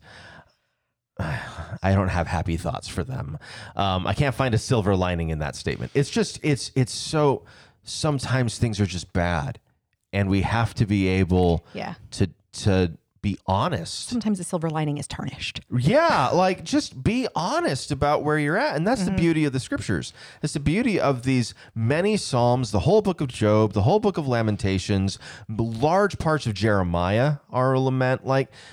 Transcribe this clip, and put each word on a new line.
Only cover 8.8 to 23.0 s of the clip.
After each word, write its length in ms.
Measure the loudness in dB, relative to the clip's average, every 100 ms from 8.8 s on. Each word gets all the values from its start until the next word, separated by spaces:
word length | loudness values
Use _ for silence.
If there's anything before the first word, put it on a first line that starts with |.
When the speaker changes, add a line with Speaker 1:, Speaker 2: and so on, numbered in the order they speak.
| -2
Speaker 1:
just 260 | -2 -6
bad, 460 | -2 0 0 -4 -10 _ _ _ _ _
and 160 | -2 2
we 120 | 2
have 320 | 2 0 0 0
to 100 | 0
be 220 | 2 2
able 580 | 2 4 4 4 2 -2
Speaker 2:
Yeah. 220 | -10 -10 -12 -10
Speaker 1:
to, 180 | -2 -2 -4 _
to 400 | -4 0 2 0 -4 _ _
be 160 | -6 -4 -2
honest. 600 | 0 0 -4 -6 -10 -6
Speaker 2:
Sometimes 300 | -4 -2 -4
the 60 |
silver 260 | -4 -4 -2
lining 280 | -2 -2 -4
is 80 | -8
tarnished. 520 | -8 -10 -8 -10 -12 -4 0
Speaker 1:
Yeah, 540 | 4 4 4 2 2
like, 340 | 4 2 0
just 400 | -2 -2 -2 -4
be 240 | -2 0 -2 -4
honest 560 | -2 0 0 -2 -4
about 320 | -2 0 2
where 140 | 2 0
you're 200 | 0 0
at. 180 | 0 0
And 100 | 0
that's 160 | 0
the 60 | 0
Speaker 2:
Mm-hmm. 60 | 2
Speaker 1:
beauty 260 | 2 2 2
of 80 |
the 60 | -2
scriptures. 540 | -4 -6 -2 -4 -4 -12 -20 -8
That's 120 | -6
the 60 | -2
beauty 400 | 0 2 2 2
of 240 | 2 0
these 300 | 0 0 0 -6 -12
many 420 | -2 0 2 2 0
Psalms, 560 | 0 2 4 2 0
the 100 | 0
whole 200 | 4 4